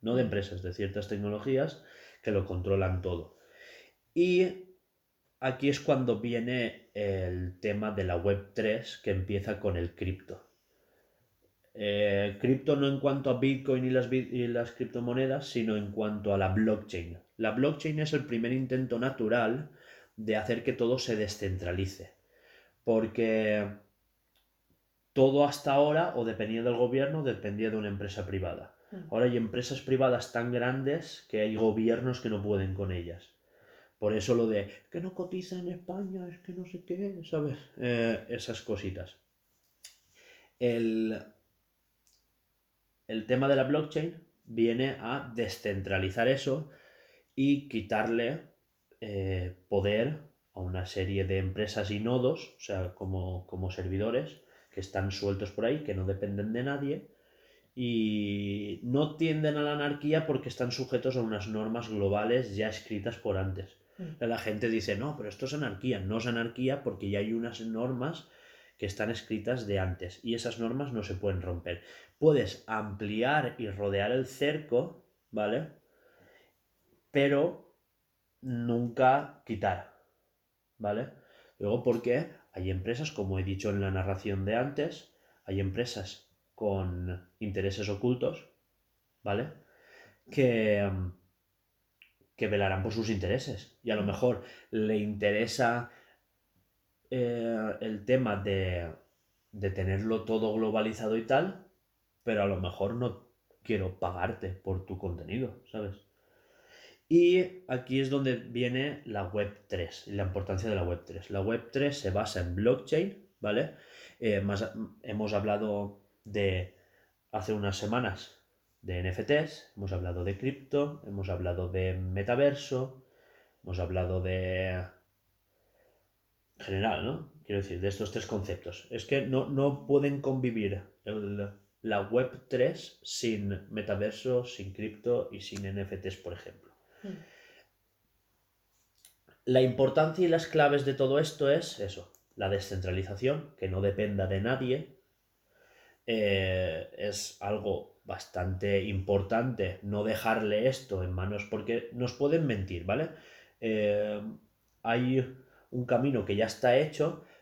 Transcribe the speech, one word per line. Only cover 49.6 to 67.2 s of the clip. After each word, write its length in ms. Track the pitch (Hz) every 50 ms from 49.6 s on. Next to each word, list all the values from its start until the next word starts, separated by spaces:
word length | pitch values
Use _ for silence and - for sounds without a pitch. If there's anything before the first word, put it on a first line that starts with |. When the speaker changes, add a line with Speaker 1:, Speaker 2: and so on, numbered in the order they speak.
| _ -
Speaker 1:
poder 500 | 101 98 95 101 104 107 120 143 156 151 - - _ _ _ _ -
a 60 | 92
una 260 | 90 90 90 92 92
serie 380 | - - 98 92 92 98 98 92
de 140 | 92 95 95
empresas 520 | 95 92 92 104 107 101 - 110 101 101
y 80 | 104 104
nodos, 560 | 107 117 127 127 123 131 165 - - - -
o 40 | -
sea, 340 | - - 101 95 92 90 -
como, 520 | - 95 95 95 92 92 92 92 90 - -
como 220 | 95 92 92 90
servidores 720 | - - 90 90 95 95 104 113 113 131 156 - - - - _ - - _ _ -
que 80 | -
están 300 | 95 - - 98 95 98
sueltos 400 | 95 - 101 101 98 92 104 98
por 140 | - - 110
ahí, 180 | 120 147 156 151
que 120 | 107 98
no 100 | 95 92
dependen 460 | 95 95 98 104 101 101 101 101 110 110
de 100 | 120 127
nadie 460 | 139 139 139 143 139 147 - - - _ _ _ _ _ _ _ _ _ _ _ _ -
y 1080 | 131 123 120 117 113 110 107 107 104 104 101 101 101 101 101 101 104 104 104 92 - -
no 320 | 123 127 143 156 151 -
tienden 400 | - 165 160 151 156 151 151 147
a 60 | 147 147
la 100 | 147 147
anarquía 540 | 147 143 147 143 - 147 147 156 156 156
porque 220 | - 135 127 - 120
están 240 | - - 127 120 120
sujetos 440 | - 127 - 131 120 - 131 127
a 40 | 127 117
unas 260 | 110 107 101 95 107
normas 400 | 107 107 107 110 113 117 117 110
globales 680 | 110 101 98 98 104 104 107 113 120 131 123 107 101
ya 120 | 104 107 107
escritas 480 | - - - - 107 101 101 117 117
por 220 | - - 110 95 95
antes. 380 | 95 95 92 95 92 - - _ _ _ _ -
Speaker 2:
Mm. 260 | 180 156 160 - 123
Speaker 1:
La 140 | 113 113 110
gente 300 | - 110 107 107 120 113
dice, 280 | 113 110 98 113 101
"No, 200 | 101 123 151 143
pero 120 | 139 107 104
esto 180 | - - 135
es 80 | 127 147
anarquía". 460 | 151 143 117 98 92 - 127 117 98
No 180 | 92 95 110 113
es 80 | 113
anarquía 560 | 123 117 117 117 117 - - 127 127 143 143 -
porque 260 | 123 98 95 101 98
ya 100 | 101 101